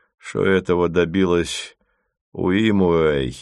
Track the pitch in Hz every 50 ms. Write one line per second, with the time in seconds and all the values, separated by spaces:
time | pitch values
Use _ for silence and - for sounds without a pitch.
0 | _ _ _ _ - - - 104 95 95 95 92 90 - 87 87 87 85 82 90
1 | 87 82 82 95 92 87 87 85 82 80 - - - - - _ _ _ _ _
2 | _ _ _ _ _ _ - - 87 90 92 104 113 110 104 98 95 87 85 82
3 | 80 78 73 69 65 64 62 -